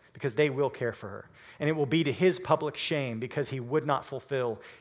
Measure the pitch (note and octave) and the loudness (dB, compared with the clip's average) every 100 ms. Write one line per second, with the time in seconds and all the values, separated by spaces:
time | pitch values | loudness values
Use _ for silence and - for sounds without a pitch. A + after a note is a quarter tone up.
0 | _ - C#3 A2 D3+ C3+ C3+ - A#2+ G#2+ | _ -6 -2 2 2 4 0 0 -4 -4
1 | G#2 G2+ - - - - D3 D#3+ C#3 D#3+ | -8 -12 -14 -20 -20 -4 0 0 2 2
2 | D3 A#2 F#3 F3+ - D3+ D3+ - - D3+ | 2 4 2 2 2 2 2 -4 -2 -2
3 | C3 A2 G#2+ - C#3 C3+ A#2+ D3+ D3+ C3+ | -2 -4 -4 -4 -2 -4 -2 0 2 0
4 | - C3+ - C3+ A#2+ G#2+ - - | -2 -10 -4 -2 0 -4 -8 -18